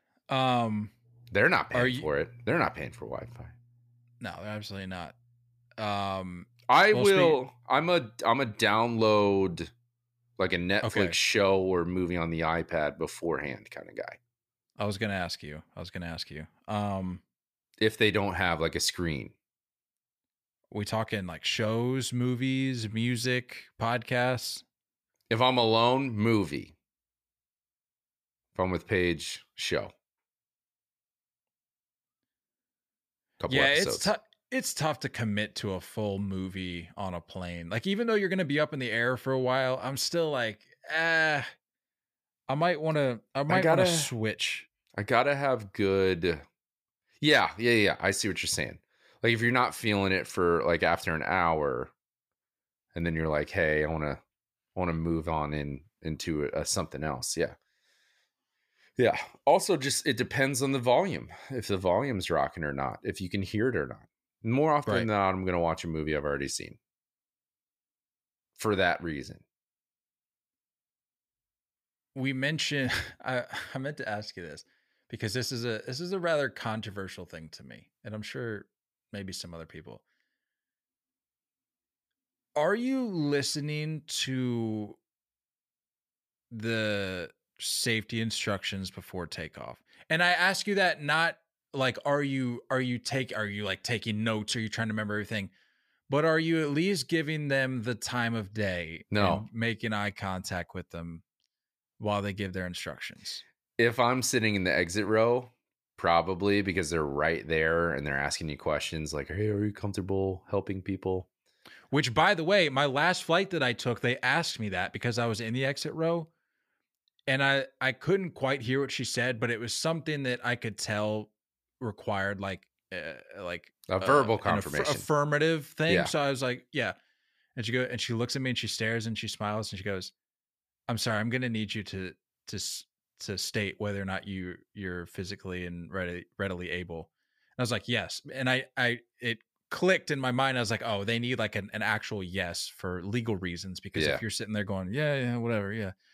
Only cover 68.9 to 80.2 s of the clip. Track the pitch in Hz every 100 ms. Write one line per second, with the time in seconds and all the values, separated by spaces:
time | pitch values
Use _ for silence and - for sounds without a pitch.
68.9 | 82 82 73 64 - _ _ _ _ _
69.9 | _ _ _ _ _ _ _ _ _ _
70.9 | _ _ _ _ _ _ _ _ _ _
71.9 | _ _ - 131 131 139 156 - 147 127
72.9 | - - - - 127 - - - 135 135
73.9 | 156 - 104 107 - 85 73 - _ _
74.9 | _ _ 117 110 110 120 127 120 110 -
75.9 | 131 175 190 175 156 139 - 117 110 107
76.9 | 98 95 - 87 82 78 - 67 58 -
77.9 | _ - 107 107 135 120 107 - _ _
78.9 | _ _ 104 95 92 90 85 80 80 78
79.9 | 55 _ _